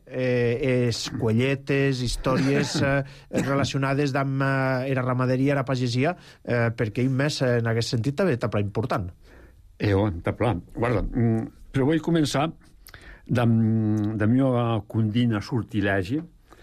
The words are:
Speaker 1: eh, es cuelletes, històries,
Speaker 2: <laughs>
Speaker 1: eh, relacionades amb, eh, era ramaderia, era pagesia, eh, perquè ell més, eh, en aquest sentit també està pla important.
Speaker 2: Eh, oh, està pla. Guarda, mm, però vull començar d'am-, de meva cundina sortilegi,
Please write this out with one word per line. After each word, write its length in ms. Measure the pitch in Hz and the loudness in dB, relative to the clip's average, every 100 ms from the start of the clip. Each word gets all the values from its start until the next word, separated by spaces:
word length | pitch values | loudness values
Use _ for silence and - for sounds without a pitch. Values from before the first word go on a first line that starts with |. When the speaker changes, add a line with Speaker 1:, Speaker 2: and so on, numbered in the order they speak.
| - | -10
Speaker 1:
eh, 800 | 127 127 123 120 120 131 123 123 | -4 0 2 2 0 0 2 2
es 220 | 113 - | -2 -6
cuelletes, 880 | 120 117 113 131 139 - 139 139 127 | -2 0 2 2 -2 -2 0 2 0
històries, 760 | 120 - 135 131 135 143 143 147 | -2 -2 -2 0 2 0 0 -2
Speaker 2:
<laughs> 60 | |
Speaker 1:
eh, 200 | 139 139 139 - - - | 0 0 -2 -12 -8 -4
relacionades 720 | 127 139 131 139 135 139 143 | -2 0 0 -2 0 0 0
amb, 260 | 139 139 135 | 0 -2 0
eh, 480 | 135 135 131 131 135 | 0 2 0 0 -2
era 100 | 131 | -2
ramaderia, 500 | 127 127 127 131 139 | 0 0 0 2 2
era 120 | 139 | 0
pagesia, 520 | 131 131 127 123 147 175 - - | 0 -2 0 0 0 -2 -12 -14
eh, 260 | - 120 117 117 | -4 0 0 0
perquè 240 | 110 - | -4 0
ell 80 | 131 | 0
més, 320 | 131 147 147 | 0 -2 0
eh, 160 | 131 120 | 0 2
en 80 | 117 | 0
aquest 220 | 113 113 | -2 0
sentit 240 | 117 123 | -2 -2
també 200 | 139 190 117 | 0 0 0
està 140 | 98 | 0
pla 100 | 107 | -2
important. 480 | 101 113 107 151 90 - - - - - - - | -2 -2 -2 -4 -4 -10 -20 -20 -20 -20 -20 -4
Speaker 2:
Eh, 160 | 107 | 0
oh, 160 | 98 104 | 2 2
està 260 | 87 - - | -2 -6 -2
pla. 160 | 120 87 - | 0 -2 -6
Guarda, 260 | - 123 104 | -4 -2 0
mm, 440 | - 127 117 113 - - - | -2 0 2 0 -2 -12 -6
però 140 | 139 131 | 0 2
vull 160 | 160 | 2
començar 500 | 160 165 143 135 160 - - - - - - - - | 2 2 2 0 -2 -6 -20 -20 -20 -20 -20 -16 -2
d'am-, 880 | - 117 113 110 110 107 107 107 110 | 2 4 4 4 2 2 0 0 0
de 80 | 104 | 2
meva 560 | 127 135 120 117 113 - | 4 4 2 0 -2 -2
cundina 540 | 110 110 113 123 104 | -2 0 2 2 0
sortilegi, 800 | - 117 90 107 98 98 90 143 170 - _ - | -2 -4 -2 -2 0 0 -2 -6 -6 -18 _ -20